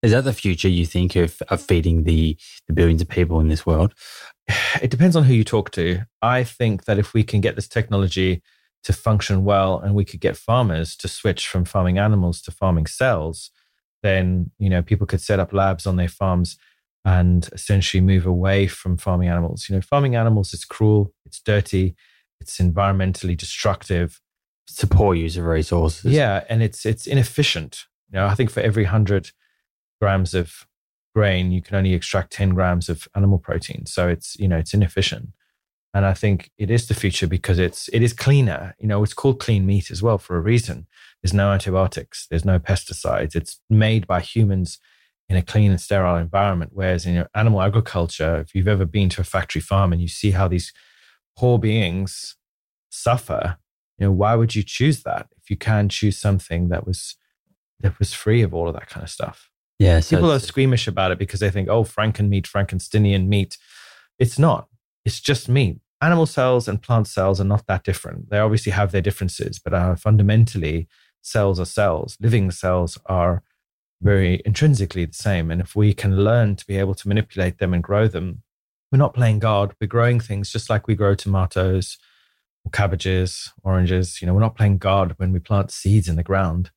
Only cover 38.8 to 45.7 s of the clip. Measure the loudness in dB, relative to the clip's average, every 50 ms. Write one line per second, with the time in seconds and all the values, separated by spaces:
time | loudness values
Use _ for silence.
38.8 | -4 -2 0 0 0 -2 -2 0 0 0 0 0 0 0 0 2 2 2 2 0
39.8 | 0 -4 -8 -2 0 0 0 0 -2 -4 -4 -2 0 2 2 2 0 -2 -10 -12
40.8 | -14 _ _ _ -20 -20 _ _ -4 0 0 2 2 2 2 0 0 0 0 0
41.8 | 0 0 -2 -8 -14 _ -18 -20 -12 -4 -4 -2 0 2 2 0 2 0 -2 -2
42.8 | -2 -8 -16 -10 -4 -4 -2 -2 -4 -4 -4 -6 -6 -6 -16 _ _ _ 2 4
43.8 | 4 4 2 0 0 0 -2 -2 -2 -4 0 0 2 2 2 0 -2 -4 -6 -14
44.8 | _ _ _ _ _ _ _ _ _ _ 0 0 0 0 2 2 4 4